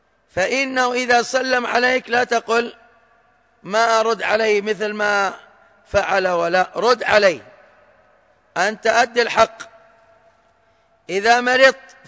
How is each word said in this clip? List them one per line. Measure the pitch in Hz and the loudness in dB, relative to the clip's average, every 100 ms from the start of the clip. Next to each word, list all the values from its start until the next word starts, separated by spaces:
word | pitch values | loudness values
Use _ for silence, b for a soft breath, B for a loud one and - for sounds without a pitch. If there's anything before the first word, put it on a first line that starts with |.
| _ _ _ | _ _ _
فإنه | 175 185 254 269 262 247 | -4 -2 -2 -2 -2 -2
إذا | 240 247 240 | -2 2 0
سلم | 226 262 262 254 226 | 2 -4 -2 -2 -2
عليك | 226 247 254 220 | 0 0 -2 -2
لا | 240 | -2
تقل: | 247 233 - 226 240 - _ _ _ _ _ _ _ _ | 0 -2 0 -2 -2 -10 _ _ _ _ _ _ _ _
"ما | 175 208 233 226 | -4 -2 2 2
أرد | 220 208 | 0 -2
عليه | 175 214 220 208 | -2 -2 0 -2
مثل | 208 190 214 | -2 -6 -6
ما | 208 208 208 190 - - _ _ _ _ | -4 -2 -2 -2 -6 -18 _ _ _ _
فعل"، | 202 180 190 185 | -2 0 -2 0
ولا، | 175 170 180 180 - | -2 0 0 -2 -2
رد | 220 233 | 0 0
عليه. | - 208 196 135 - - _ _ _ _ _ _ _ _ _ 156 | 2 2 2 0 -10 -20 _ _ _ _ _ _ _ _ _ -2
أنت | 196 220 226 | -2 0 0
أد | 220 240 233 | 2 0 0
الحق. | 226 - 226 - - - _ _ _ _ _ _ _ _ _ _ _ _ - | 0 2 0 0 -20 -20 _ _ _ _ _ _ _ _ _ _ _ _ -8
إذا | 185 214 240 | -2 2 2
مرضت | 247 254 269 262 - - | 2 4 4 2 -10 -20